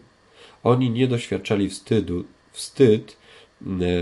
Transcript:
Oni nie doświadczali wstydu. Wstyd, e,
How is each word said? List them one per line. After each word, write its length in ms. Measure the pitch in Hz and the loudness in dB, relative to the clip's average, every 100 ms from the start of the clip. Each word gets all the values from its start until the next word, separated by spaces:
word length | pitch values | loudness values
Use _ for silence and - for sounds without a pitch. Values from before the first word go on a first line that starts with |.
| - _ _ _ - - | -18 _ _ _ -20 -4
Oni 280 | 110 123 127 | 0 2 0
nie 180 | 113 131 | 0 0
doświadczali 600 | 120 - 98 - 101 95 | -2 -4 -6 -2 -2 -2
wstydu. 560 | - - 113 87 87 - _ _ | -4 -2 -2 0 -6 -8 _ _
Wstyd, 640 | - - - 123 110 - - _ - - _ | -16 -10 4 4 4 -2 -20 _ -20 -20 _
e, 40 | - 95 90 90 | -8 -4 -2 0